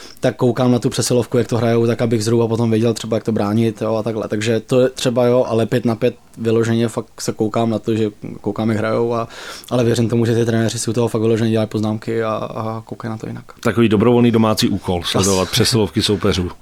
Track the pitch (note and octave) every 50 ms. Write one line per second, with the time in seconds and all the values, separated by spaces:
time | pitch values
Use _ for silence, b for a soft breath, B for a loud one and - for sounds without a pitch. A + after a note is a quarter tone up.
0 | B B B B - B2+ A#2+ - C3 B2 A#2 - B2+ B2 B2 A#2+ - C3+ A2+ -
1 | A#2 - B2+ B2 A2 - - B2 A2+ - - A2+ A#2 A#2 A#2 A#2 A#2 A#2 A#2 -
2 | B2+ A#2 A#2+ A2+ G#2 A#2 A#2 A#2 A#2 A2 A2+ G#2+ A#2 A2+ A2 G#2+ A2+ A#2+ A2+ -
3 | - A2+ A2+ A2 - - A2 G#2+ G#2 G2+ G#2 A2+ A2+ A2+ G#2+ - A#2 A2 A2+ A2
4 | G#2 A#2 A2 A2 G2+ G2+ A2 G#2 G#2 A2+ A2+ A2 A2 - C3+ B2+ B2+ B2+ - -
5 | - C3+ A#2+ B2 B2 A#2+ A#2+ B2+ B2+ - A#2 A2+ A2+ G#2 - B2 A2 A#2+ A2+ G#2+
6 | - B2 A#2 - - - - - A2+ A2+ A2 A2+ A2+ A2+ A#2 A2+ A#2 A2+ - -
7 | G#2+ - - - - - A2 - A2 G#2+ - A#2+ A#2 A#2 A2 G#2 - - A2+ A2
8 | A2 G#2 G#2 - - A2+ A2+ A2+ - G#2+ G#2 - A2 A2 A2 G#2 G#2+ A2 A2 A#2
9 | A#2+ A#2 A#2+ A#2 A2+ A2+ B B B B B B B B A#2+ B2 B2 A2+ A#2+ A2
10 | A#2 G#2+ A#2+ A#2 A#2 A2+ A#2+ A2+ A#2 A2 A2+ A2+ A2+ A2+ A2+ A#2 - - A2 B2
11 | A#2 A2+ - A#2 G#2+ A2+ A#2 G#2+ A2+ A2+ A2 A2 A2 G#2+ - A2 G#2+ G#2+ G#2+ G#2+
12 | - - A2+ A2+ A2+ A2 A2 G#2+ A#2 - - A#2 A2 A2 A2 A2+ A2 - - -
13 | - A#2 A2+ A2 - A#2 A#2 A#2+ - - - - - A#2+ G2 A#2 A#2 A2 G#2+ G#2
14 | G#2+ A#2+ B2 A#2+ A#2+ A#2+ A2 A2+ A2+ A2 G#2+ - A#2+ A2 G2+ F#2+ - - F#2 F2
15 | E2 - - B2+ F#2+ G2 G2 F#2+ F#2 - - - A2 - B2 A#2 G#2 F#2 - A2+
16 | G2+ - G#2 F#2 - G#2 F2 E2+ F2+ F2+ - -